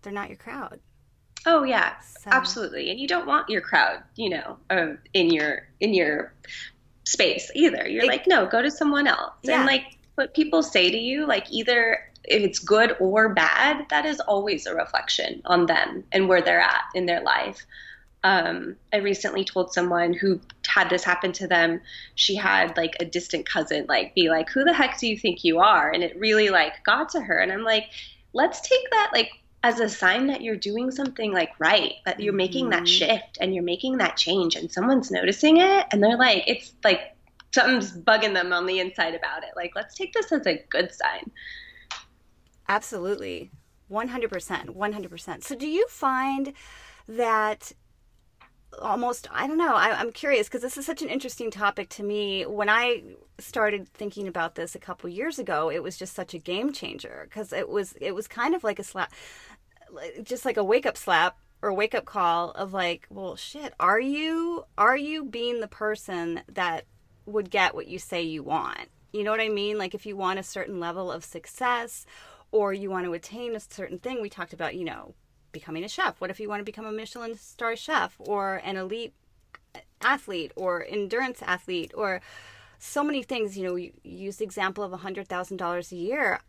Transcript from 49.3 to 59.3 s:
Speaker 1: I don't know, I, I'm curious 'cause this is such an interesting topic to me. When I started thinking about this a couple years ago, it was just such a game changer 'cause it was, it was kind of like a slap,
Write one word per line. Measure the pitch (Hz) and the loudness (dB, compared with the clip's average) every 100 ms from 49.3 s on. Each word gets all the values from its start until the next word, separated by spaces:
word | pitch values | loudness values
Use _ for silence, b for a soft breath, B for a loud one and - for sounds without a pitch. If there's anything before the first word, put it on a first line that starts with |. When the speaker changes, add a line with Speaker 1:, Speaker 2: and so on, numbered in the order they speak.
Speaker 1:
I | - 277 | -6 -2
don't | 311 | 0
know, | 339 | 2
I, | 226 208 220 | 4 4 2
I'm | 233 | -4
curious | - 294 269 208 | -4 0 2 2
'cause | 247 | -4
this | 247 285 | -8 -8
is | 277 | -8
such | 320 | -6
an | 320 | -4
interesting | 262 262 - 233 | -6 -6 -8 -10
topic | 202 208 208 190 | -2 -2 -2 -10
to | - | -8
me. | 202 208 202 190 - | -6 -4 -4 -4 -6
When | 208 208 | -2 2
I | 220 247 240 - 90 _ - | 2 2 -2 -6 -20 _ -20
started | - 247 208 208 180 | -10 -2 0 -2 -8
thinking | _ 202 202 196 | _ -12 -8 -8
about | 175 165 | -4 -6
this | - 170 | -6 -10
a | 180 | -12
couple | - 180 180 | -14 -12 -12
years | 175 294 311 | -6 -6 -6
ago, | 233 160 160 | -4 -2 0
it | 160 | -2
was | 160 - | -6 -10
just | 185 | -12
such | - 185 | -12 -12
a | 170 | -12
game | - 180 262 | -8 -4 -4
changer | 277 - - - - - | -6 -12 -12 -14 -16 -16
'cause | - 214 | -12 -8
it | 160 190 | -6 -4
was, | 202 190 - | -4 -6 -8
it | 170 | -8
was | 190 214 | -8 -10
kind | - 247 | -4 -2
of | 349 | 0
like | 220 202 | -2 -6
a | |
slap, | 196 190 180 B B | -10 -8 -8 B B